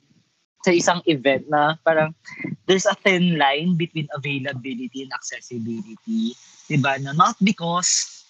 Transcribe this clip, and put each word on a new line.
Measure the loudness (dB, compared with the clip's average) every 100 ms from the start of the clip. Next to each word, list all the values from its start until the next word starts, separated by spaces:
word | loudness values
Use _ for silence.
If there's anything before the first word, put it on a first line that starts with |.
| _ _ _ _ _ _ 2
sa |
isang | 2 4 0 2
event | 2 2 0 0
na | 2 2 2 0
parang, | 2 0 -4 -18 -12 -10 -6 0
"There's | 2 2
a | 0 0
thin | 2 2 4
line | 2 2 0 0
between | -2 -4 -8 -8
availability | -6 -6 -6 -8 -8 -8 -8 -10 -12
and |
accessibility." | -12 -12 -14 -12 -10 -8 -8 -10 -14 -6 -4 -4 -6 -18 -18 -2
Diba? | 0 2 0 -2
Na |
not | 2 4 4 0
because | 0 -2 -2 0 -2 -4 -10 -20